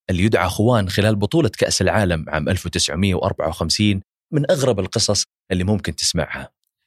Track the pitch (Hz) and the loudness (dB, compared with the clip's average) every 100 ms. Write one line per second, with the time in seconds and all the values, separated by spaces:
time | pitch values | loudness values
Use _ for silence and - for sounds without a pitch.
0 | - 90 107 117 95 - 110 117 92 104 | -4 0 2 2 0 2 2 2 2 2
1 | 107 107 104 165 117 - - - 92 90 | 2 2 0 2 0 0 -2 2 2 2
2 | 95 82 71 78 76 92 85 87 - 73 | 2 0 -2 -4 0 -2 -2 -4 -2 0
3 | 98 90 98 - 78 - 82 - 104 101 | 0 2 -2 -2 -4 -4 -2 0 2 0
4 | - _ - 147 147 175 131 98 95 113 | -4 _ -6 -2 0 2 2 0 -2 -2
5 | - 104 - _ - 92 92 104 - 78 | 0 0 -2 _ -4 -2 0 0 -2 -4
6 | - 82 73 - - _ _ _ | -2 -2 -4 -6 -14 _ _ _